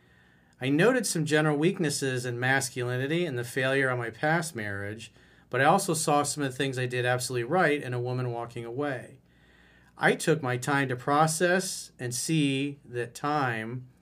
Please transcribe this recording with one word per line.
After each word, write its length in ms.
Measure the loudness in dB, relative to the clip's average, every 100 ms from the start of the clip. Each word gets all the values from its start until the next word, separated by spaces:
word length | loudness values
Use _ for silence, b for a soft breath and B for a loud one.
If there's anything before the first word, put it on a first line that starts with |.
| b b b b b b
I 80 | 0
noted 380 | 4 4 4 0
some 180 | -2
general 320 | 2 2 4 2
weaknesses 680 | 2 2 -2 -2 -2 -2 -4
in 120 | -2
masculinity 880 | 2 2 0 -4 -4 -2 -2 -2
and 140 | -2 -4
the 60 |
failure 440 | -4 -2 0 2 0
of 100 | -2
my 120 | -4
past 440 | -2 0 0 0
marriage, 560 | -6 -6 -6 -8 -10 -14 -20 b b b
but 140 | 2
I 20 |
also 300 | 4 4 2
saw 280 | -2 2 2
some 200 | 2 -2
of 80 | -4
the 60 | -2
things 200 | -2 -2
I 60 |
did 220 | -2 0 0
absolutely 380 | 0 -2 -4
right 380 | 0 2 2 2
in 120 | -2
a 40 | -4
woman 320 | -4 -4 -4
walking 360 | -6 -8 -10 -8
away. 500 | -6 -6 -6 -12 -20 _ b b b b b b b
I 200 | 2 4
took 260 | 2 2
my 160 | 2 -2
time 280 | 2 2 2
to 60 | -2
process 960 | 2 4 4 4 2 2 0 -6 -12 -10
and 160 | -6
see 640 | -4 0 2 2 0 -4 -8
that 300 | -10 -8 -8
time 720 | -4 -2 0 0 -2 -4 -8 -10 _